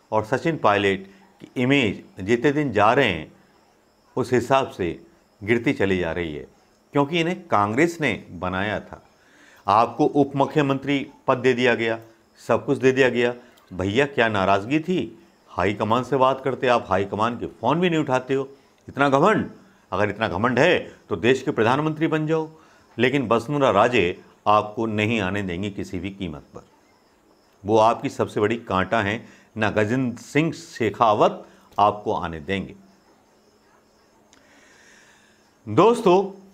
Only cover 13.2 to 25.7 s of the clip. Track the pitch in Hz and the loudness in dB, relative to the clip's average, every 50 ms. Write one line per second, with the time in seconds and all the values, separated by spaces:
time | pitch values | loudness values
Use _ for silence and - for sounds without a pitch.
13.2 | 120 120 123 120 - - _ _ _ - 92 87 92 98 101 127 143 143 139 - | 0 0 -2 -6 -14 -20 _ _ _ -14 -8 -6 -4 -2 0 0 0 0 0 0
14.2 | 117 113 107 101 95 92 98 101 98 117 143 156 156 175 185 165 117 - - - | 0 0 2 0 2 2 2 2 0 -2 -4 -4 -2 -2 -4 -4 -4 -6 -10 -18
15.2 | - _ _ _ _ - - - 90 98 104 98 113 104 110 123 123 - 147 135 | -20 _ _ _ _ -12 -4 -2 -2 0 0 -2 0 0 0 0 0 0 0 2
16.2 | 131 131 135 131 - 135 123 120 - 123 120 117 - - 95 95 101 98 107 101 | 2 2 2 0 -4 -6 -4 -2 0 0 0 0 0 0 -2 -2 -2 -2 -4 -4
17.2 | 107 117 120 101 95 80 - - - 120 143 170 180 180 165 156 143 139 131 127 | -4 -4 -4 -6 -10 -10 -10 -4 -2 0 0 2 0 0 0 0 -2 0 -2 -2
18.2 | 127 - 135 135 135 135 - _ _ _ _ _ - - - 135 143 143 131 139 | -2 -2 -4 -4 -4 -6 -12 _ _ _ _ _ -20 -10 -2 0 0 2 4 4
19.2 | 156 208 214 156 101 - - - _ _ _ _ _ - 92 92 104 104 98 104 | 4 4 2 2 -2 -4 -8 -18 _ _ _ _ _ -6 -2 -2 -2 -2 -2 -2
20.2 | 113 98 82 92 110 127 123 117 147 180 - - - - - - _ - 110 92 | -4 -4 -2 -2 -2 0 2 2 2 2 2 0 -2 -6 -18 -16 _ -8 -6 0
21.2 | - 120 131 131 - 151 139 - 110 110 127 143 151 156 156 151 165 156 156 156 | 2 2 2 2 0 -4 0 2 2 2 2 2 0 -2 -2 -2 -2 -2 -2 -2
22.2 | 156 151 160 160 156 156 156 - - _ _ _ _ _ - - 117 131 127 147 | -2 -2 -2 -4 -4 -6 -12 -20 -20 _ _ _ _ _ -2 0 0 2 2 0
23.2 | 127 104 117 113 110 131 147 143 139 123 98 98 110 123 123 117 87 87 92 - | 0 2 0 0 0 -2 -2 2 2 4 6 6 4 4 4 2 2 2 0 -4
24.2 | - - _ _ - 107 104 107 104 107 - - 113 113 107 107 107 107 120 113 | -12 -20 _ _ 0 2 2 2 2 -2 -4 -4 -4 -2 -2 -2 -2 0 0 -2
25.2 | 98 90 95 104 101 92 85 85 101 104 | -2 -2 -2 -4 -4 -4 -6 -6 -6 -8